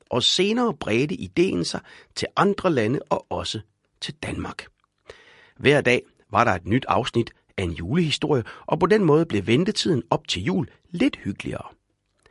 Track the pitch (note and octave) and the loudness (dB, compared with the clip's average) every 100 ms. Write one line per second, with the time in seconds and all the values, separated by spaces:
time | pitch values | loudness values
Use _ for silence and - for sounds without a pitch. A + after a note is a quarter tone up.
0 | - B2 - - G3 A3+ A#3+ D#3 - A2 | -6 -2 0 2 2 2 -2 -2 -2 0
1 | D3+ - F#2 - F#3 - - - - - | 0 -4 -4 0 0 0 -4 -6 -10 -20
2 | - - - - F3+ G3 F#3 C#3+ G#2+ C#3 | -18 -8 -6 0 0 2 0 2 2 0
3 | - - - F2 F2 A2 - _ _ _ | -2 -6 -4 -8 -6 -8 -12 _ _ _
4 | - D3 G#2 E2 - - - _ _ _ | -14 -10 -10 -8 -10 -12 -18 _ _ _
5 | - - - - - - B2 C#3+ B2 B2 | -20 -20 -20 -20 -20 -2 2 4 4 2
6 | - _ _ G2+ A#2 F#2 F2+ B2 - F#2 | 0 _ _ 2 2 0 0 0 2 0
7 | B2 A#2 A#2 - _ - F#2 D#2 E2+ D#3 | 0 -2 -4 -6 _ -6 -6 -4 -2 0
8 | D#3+ - D3+ C#3+ G#2+ - - D#3 F3 G#3+ | 0 0 0 0 -2 -10 -4 0 2 4
9 | F3+ D3+ E3 G#2 F#2+ A#2+ F#3 G#3+ G#3+ C#3+ | 4 4 4 0 2 2 2 0 0 0
10 | - D#3 - - G#2 F#3+ C#3 - _ F3 | 0 -2 -2 -6 -2 -2 -4 -8 _ -2
11 | C4+ - - G2 - - - - _ _ | -2 -2 -8 -8 -8 -10 -10 -20 _ _
12 | _ _ _ | _ _ _